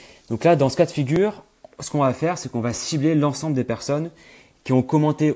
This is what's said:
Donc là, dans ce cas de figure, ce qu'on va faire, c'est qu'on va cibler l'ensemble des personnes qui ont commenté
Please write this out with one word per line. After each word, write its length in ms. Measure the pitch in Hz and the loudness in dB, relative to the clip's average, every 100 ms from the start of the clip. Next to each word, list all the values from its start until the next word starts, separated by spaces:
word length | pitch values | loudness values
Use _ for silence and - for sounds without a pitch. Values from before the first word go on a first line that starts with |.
| - - - | -20 -18 -8
Donc 160 | 113 | 0
là, 100 | 170 | 2
dans 140 | 160 135 | 4 2
ce 80 | - | 2
cas 100 | 165 | 0
de 60 | |
figure, 500 | - 135 170 208 - - _ - - | 0 0 2 0 -2 -18 _ -20 -14
ce 100 | 143 | -6
qu'on 100 | 143 | 0
va 120 | 135 | 0
faire, 260 | 127 160 180 | 0 -2 -4
c'est 140 | 131 | -6
qu'on 80 | 120 | -4
va 120 | 120 | -4
cibler 440 | 113 - 156 151 156 | -6 -4 -2 2 2
l'ensemble 380 | 147 131 160 | 0 -2 -2
des 100 | 131 | -2
personnes 460 | 120 113 - 143 170 - - - _ _ | -2 -4 -4 -4 -4 -12 -20 -20 _ _
qui 100 | - | 0
ont 100 | 131 | 2
commenté 500 | 127 156 151 151 151 | 4 2 2 2 0